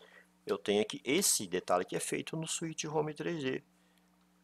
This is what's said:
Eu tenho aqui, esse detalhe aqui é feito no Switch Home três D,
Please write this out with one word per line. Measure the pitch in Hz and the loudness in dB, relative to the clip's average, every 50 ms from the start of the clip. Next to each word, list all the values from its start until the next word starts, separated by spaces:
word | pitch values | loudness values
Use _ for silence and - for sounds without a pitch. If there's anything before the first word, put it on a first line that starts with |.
| - - - - - _ _ _ _ | -20 -20 -20 -20 -20 _ _ _ _
Eu | - 104 | -4 -4
tenho | 98 - - 101 104 | 0 2 4 4 4
aqui, | 107 - - 143 - | 4 2 -2 -4 0
esse | - 139 180 196 - - - 110 90 | 2 2 4 4 4 4 2 0 0
detalhe | 85 90 - - 95 90 | -2 -2 2 2 2 2
aqui | 95 - - | 2 0 -2
é | 165 | -4
feito | - - 147 143 139 - - 160 | -2 -2 -2 -4 -4 -4 -6 -6
no | 160 160 | -4 -4
Switch | - - 170 165 156 - - | -4 -4 -6 -6 -6 -6 -6
Home | 156 147 160 151 151 151 | -2 0 0 0 0 -4
três | - 156 165 175 160 | -6 -4 -4 -4 -2
D, | 139 131 131 - - _ _ _ _ _ _ _ _ _ _ _ _ _ _ _ | 0 0 -2 -2 -4 _ _ _ _ _ _ _ _ _ _ _ _ _ _ _